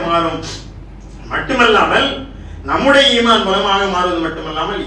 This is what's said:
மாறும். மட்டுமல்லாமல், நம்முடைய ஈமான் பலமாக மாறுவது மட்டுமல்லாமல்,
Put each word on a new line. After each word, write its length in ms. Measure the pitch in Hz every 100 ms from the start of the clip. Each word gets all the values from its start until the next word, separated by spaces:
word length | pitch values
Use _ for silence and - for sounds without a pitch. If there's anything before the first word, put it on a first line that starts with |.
மாறும். 380 | 170 170 165 160 - - - - - - - - -
மட்டுமல்லாமல், 760 | - - 254 240 - - - 277 269 269 - - - -
நம்முடைய 340 | - 269 277 277 240
ஈமான் 300 | 233 226 196
பலமாக 360 | 190 202 196 196
மாறுவது 260 | 180 180 170 160
மட்டுமல்லாமல், 560 | 160 156 156 175 190